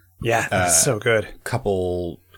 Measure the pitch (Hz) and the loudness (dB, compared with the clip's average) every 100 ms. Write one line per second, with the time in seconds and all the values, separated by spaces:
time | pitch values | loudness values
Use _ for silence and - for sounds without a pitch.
0 | _ _ 120 113 98 98 90 85 147 110 | _ _ -2 0 0 0 2 2 2 0
1 | 120 110 104 - - 117 107 95 90 90 | 2 0 0 -8 -6 -4 0 0 0 -2
2 | 87 - _ | -4 -8 _